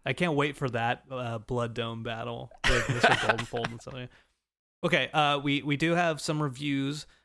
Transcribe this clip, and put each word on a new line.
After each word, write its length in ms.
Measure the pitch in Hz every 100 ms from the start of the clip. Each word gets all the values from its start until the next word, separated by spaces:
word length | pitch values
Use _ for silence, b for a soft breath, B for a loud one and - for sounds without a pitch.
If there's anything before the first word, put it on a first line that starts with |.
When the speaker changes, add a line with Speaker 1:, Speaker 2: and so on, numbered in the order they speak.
| 131
Speaker 1:
I 80 |
can't 200 | 127 175 143
wait 200 | 147 135
for 140 | 135
that, 340 | 117 120 127 -
uh, 300 | 131 120 113
Blood 340 | 101 123 117
Dome 300 | 113 117 113
battle 480 | 117 113 120 117 127 - -
with 180 | 123 117
Mister 180 | 120 226
Speaker 2:
<laughs> 0 |
Speaker 1:
Goldenfold 640 | - - 117 120 120 113
and 100 | 117
something. 280 | - 131 123 b b b _ _ _ _
Okay, 260 | 175 160 127
uh, 260 | 156 147 143
we, 240 | 143 139
we 140 | 131 143
do 160 | 160 170
have 260 | 170 151
some 220 | - 151
reviews. 640 | 147 127 147 139 139 151 - b